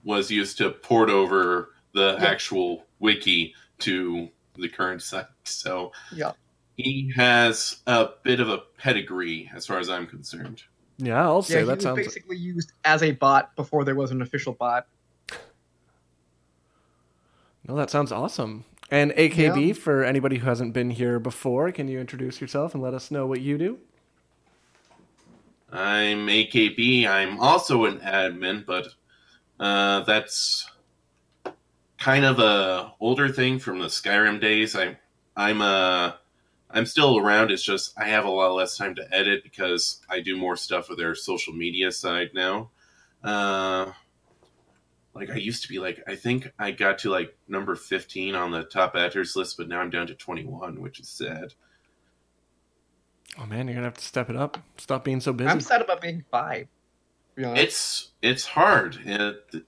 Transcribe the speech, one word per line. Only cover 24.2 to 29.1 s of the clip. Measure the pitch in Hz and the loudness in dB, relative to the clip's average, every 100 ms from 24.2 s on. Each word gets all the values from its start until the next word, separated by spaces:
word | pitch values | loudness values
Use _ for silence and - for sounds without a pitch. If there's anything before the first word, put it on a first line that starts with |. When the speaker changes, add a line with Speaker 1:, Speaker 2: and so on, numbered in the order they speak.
| _ _ _ _ _ _ _ _ _ _ _ _ _ _ _ | _ _ _ _ _ _ _ _ _ _ _ _ _ _ _
Speaker 1:
I'm | 90 98 104 104 104 104 | -6 -2 0 0 0 2
A | 107 | 2
K | 107 120 107 | 4 4 2
B. | - 120 127 110 | 2 2 4 4
I'm | 98 95 104 | 2 0 2
also | 127 175 180 131 107 | 4 4 4 2 2
an | 95 | 0
admin, | 98 95 92 87 92 104 98 | -2 0 0 -2 -4 -4 -4
but, | 90 90 _ _ | -6 -6 _ _